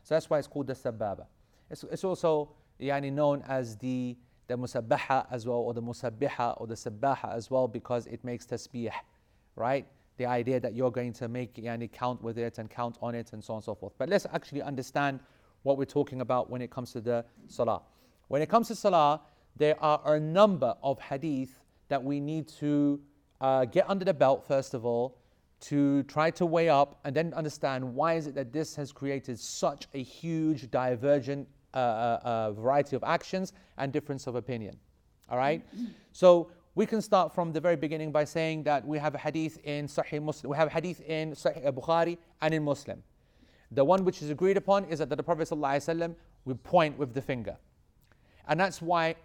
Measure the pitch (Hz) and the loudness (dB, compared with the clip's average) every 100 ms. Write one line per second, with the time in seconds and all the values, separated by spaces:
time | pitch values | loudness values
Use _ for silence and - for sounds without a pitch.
0 | - 156 - 156 135 139 135 127 127 113 | -2 -2 2 0 0 -4 -6 -4 -6 -4
1 | 107 92 - _ _ _ - 151 - 170 | -4 -4 -10 _ _ _ -18 -16 -10 -4
2 | 190 175 170 151 147 - _ - 135 139 | -2 0 2 2 0 -10 _ -8 -4 -2
3 | 139 139 147 143 - 135 120 107 127 127 | -2 2 2 2 -2 -4 -4 -6 -4 -4
4 | 123 123 _ _ - 123 123 127 113 117 | -4 -8 _ _ -8 -6 -4 -6 0 0
5 | - 131 - 127 113 120 117 117 117 120 | 2 0 0 -4 -2 -2 -2 -4 -6 -6
6 | 127 110 135 - 120 - 113 113 123 104 | -8 -4 -4 0 -2 -2 -8 -8 -10 -2
7 | 139 131 113 110 107 131 127 113 - 120 | 0 0 -2 -6 -2 2 2 -2 -4 -4
8 | - 117 123 120 - 120 - 123 113 - | -4 -10 -8 -8 -6 -8 -8 -8 -6 -6
9 | - _ _ _ _ - 117 139 - _ | -12 _ _ _ _ -4 0 0 -4 _
10 | _ - 123 123 120 131 120 110 127 123 | _ -6 -2 0 0 0 -2 -2 -2 0
11 | 123 107 117 120 120 - 113 117 117 - | -6 -6 -6 -6 -8 -8 -8 -6 -8 -4
12 | 123 123 113 113 117 - 107 - 120 120 | -4 -4 -6 -4 -6 -6 -10 -6 -6 -6
13 | 120 117 113 107 - 110 104 104 101 - | -6 -6 -8 -12 -10 -8 -8 -8 -10 -6
14 | 135 196 - 165 - 143 139 135 127 147 | 0 0 0 -6 -6 -8 -6 -6 -4 -2
15 | 143 135 - _ _ _ 131 139 135 147 | -2 -2 -10 _ _ _ 0 2 0 0
16 | 143 131 120 127 - 123 120 - 120 127 | -2 -2 0 0 0 -4 -8 -8 -8 -6
17 | 113 117 117 _ - - 117 98 - _ | -2 0 -2 _ -10 -2 0 0 -4 _
18 | _ _ - 139 156 233 226 220 208 175 | _ _ -4 -2 4 2 2 0 4 6
19 | 147 156 - _ _ - 202 202 151 151 | 6 4 -2 _ _ 2 4 4 4 4
20 | 147 151 156 170 208 175 123 - 135 131 | 4 2 4 6 6 6 0 0 -2 -2
21 | - 139 156 135 131 - _ _ - 139 | -4 -6 -2 -4 -4 -10 _ _ -4 -2
22 | 131 143 143 160 151 - 147 147 143 143 | 0 -2 -2 -4 -6 -4 2 4 4 2
23 | - _ _ - 135 131 127 165 185 196 | -4 _ _ -2 2 4 4 2 2 2
24 | 185 147 135 139 - 139 135 127 117 120 | 0 4 4 4 2 0 0 -4 -2 0
25 | 127 - _ _ _ _ - 147 143 139 | -2 -6 _ _ _ _ -2 2 4 4
26 | 135 151 160 165 175 165 165 143 143 - | 2 2 0 2 2 4 6 6 4 0
27 | 147 139 165 160 156 - 147 131 127 120 | -4 -2 -2 -2 -6 -4 -2 -2 -4 0
28 | 160 165 151 139 127 143 151 - 139 - | 0 0 -2 -6 -4 -4 -4 -6 -10 -6
29 | 139 139 131 117 - - 175 143 - 139 | -4 -4 -6 -8 -8 -2 -2 -2 -8 -10
30 | 127 - 165 160 156 151 127 131 127 123 | -10 -10 -4 0 0 0 -2 -2 0 2
31 | 139 143 123 143 135 _ _ 135 123 110 | 4 4 2 -6 -8 _ _ 0 0 2
32 | 120 117 123 113 110 107 117 143 143 127 | 0 0 0 0 -2 -2 0 0 0 -4
33 | 104 165 - 185 190 - - - 139 143 | -2 -2 -2 -6 -6 -10 -18 -8 -4 -4
34 | 143 139 135 123 107 120 104 - _ _ | -4 -6 -6 -6 -6 -6 -8 -14 _ _
35 | _ _ - 123 135 165 - 196 233 - | _ _ -6 0 0 0 -6 -10 -10 -10
36 | _ - 185 175 - - _ - 214 220 | _ 6 8 8 6 -8 _ -2 0 0
37 | - 190 160 - 170 156 170 170 156 160 | 2 2 2 0 -2 0 2 2 0 -4
38 | 156 151 151 165 160 156 147 143 143 151 | -2 0 0 0 -2 -2 0 -2 -2 -2
39 | 151 139 151 160 156 - 147 147 147 - | -2 -4 -4 -4 -4 -6 -8 -6 -4 -4
40 | 151 151 151 147 127 143 156 160 175 160 | -4 -4 -4 -6 -4 0 2 0 -4 -6
41 | 135 156 156 143 170 - 131 131 127 165 | -6 -4 -4 -2 -2 0 -2 -2 2 2
42 | 170 170 _ _ 156 156 147 139 - 90 | 2 -2 _ _ 0 0 0 -2 -6 -12
43 | - _ _ _ _ _ _ 117 139 190 | -16 _ _ _ _ _ _ 2 4 4
44 | 190 175 151 147 180 196 - 196 180 156 | 2 -2 -4 0 2 2 4 2 2 -4
45 | 143 143 143 165 160 156 143 143 143 165 | -2 -2 -2 -2 -2 -2 0 0 0 -2
46 | 170 170 - _ - 123 - 175 156 135 | -2 -6 -18 _ -8 -8 2 4 4 0
47 | 139 120 131 131 98 - _ _ _ _ | -6 -4 -6 -6 -6 -12 _ _ _ _
48 | _ _ _ _ - 156 190 - 165 175 | _ _ _ _ -2 0 0 0 0 2
49 | 160 165 | 2 -2